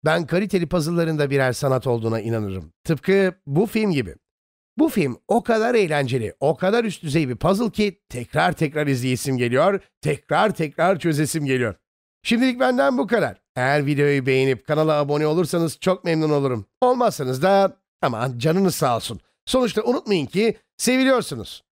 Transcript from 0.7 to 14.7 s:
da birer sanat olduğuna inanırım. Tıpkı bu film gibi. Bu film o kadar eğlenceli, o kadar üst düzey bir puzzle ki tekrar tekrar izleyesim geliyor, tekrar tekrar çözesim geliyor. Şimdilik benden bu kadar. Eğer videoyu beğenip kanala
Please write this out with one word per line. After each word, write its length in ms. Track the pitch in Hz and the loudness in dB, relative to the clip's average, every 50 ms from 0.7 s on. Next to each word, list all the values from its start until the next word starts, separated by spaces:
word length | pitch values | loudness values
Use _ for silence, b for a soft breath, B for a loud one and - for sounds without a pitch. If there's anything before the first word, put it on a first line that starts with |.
| 180 180 147 160 175 170 170 160 160 151 | -2 -2 -2 0 0 0 0 0 0 0
da 120 | 147 139 | 0 0
birer 220 | 139 139 131 127 | 2 0 0 0
sanat 340 | 120 - 143 135 131 127 - | 0 -2 0 0 0 0 0
olduğuna 340 | 135 120 117 110 113 113 113 | -2 -2 0 0 -2 -2 -2
inanırım. 520 | 101 113 117 113 107 98 95 95 78 80 _ _ _ | -2 -2 -2 -2 -2 -4 -6 -8 -10 -12 _ _ _
Tıpkı 500 | - 165 - - - 190 196 196 185 180 _ _ | -4 -4 -2 0 2 2 4 2 0 -2 _ _
bu 200 | 143 139 160 220 | -2 0 0 0
film 240 | 208 - 220 214 202 | 2 0 0 0 2
gibi. 240 | 170 139 113 85 - - _ _ _ _ _ _ _ _ _ _ _ - | 0 0 -2 -4 -10 -16 _ _ _ _ _ _ _ _ _ _ _ 0
Bu 100 | 302 320 | 0 0
film 280 | - 214 156 131 117 - _ - | 2 0 0 0 -2 -8 _ 0
o 140 | 196 233 | 0 0
kadar 320 | - - 226 220 214 240 247 | 2 2 0 2 2 2 2
eğlenceli, 600 | 226 196 160 156 147 139 120 127 127 110 101 - _ | 2 2 2 0 0 0 0 -2 -2 -4 -6 -6 _
o 160 | 135 147 160 | 0 0 0
kadar 280 | - 185 185 214 240 226 | 2 0 0 2 0 0
üst 180 | 220 170 - | -2 -6 -6
düzey 260 | - 156 135 165 156 123 | -8 -2 0 0 0 0
bir 80 | 123 | -4
puzzle 340 | - - 170 190 202 240 214 | -2 0 0 0 2 0 -2
ki 320 | - - 214 208 180 _ _ _ | 0 0 -2 -2 -2 _ _ _
tekrar 440 | - 123 117 - - 151 170 180 | -10 -10 -10 -4 -2 0 0 0
tekrar 340 | 175 - 165 143 139 151 151 | 0 0 -2 -2 -2 -2 0
izleyesim 500 | 143 135 123 123 131 127 123 - 139 131 | 0 0 0 0 -2 -2 -2 -2 -4 -2
geliyor, 440 | 123 120 117 120 131 160 196 202 190 b b b _ | 0 0 0 2 2 2 2 2 0 b b b _
tekrar 540 | - 156 147 - _ _ 151 160 202 220 - | -4 -4 -4 -4 _ _ 0 2 2 0 0
tekrar 440 | - 160 147 - - 160 180 196 147 | -2 -6 -6 -2 0 0 0 0 0
çözesim 480 | - 170 156 139 160 - - 165 147 | 0 -2 0 0 -2 -2 -2 -4 -2
geliyor. 280 | 135 131 127 120 110 95 _ _ _ _ _ _ _ _ _ | 0 0 0 0 -2 -4 _ _ _ _ _ _ _ _ _
Şimdilik 380 | _ - 233 233 254 262 247 247 | _ 0 2 2 2 0 2 2
benden 380 | 262 254 254 240 277 277 262 254 | 0 0 2 2 2 2 2 0
bu 80 | 269 | 0
kadar. 360 | 185 240 220 165 120 - _ _ _ _ | 0 0 0 0 -2 -4 _ _ _ _
Eğer 300 | 127 123 131 143 151 139 | -2 0 0 2 0 0
videoyu 400 | 139 151 139 143 143 143 139 127 | 0 0 2 2 2 2 0 0
beğenip 400 | 135 131 131 135 135 131 - _ | 0 2 2 2 2 0 -2 _
kanala 260 | - | -2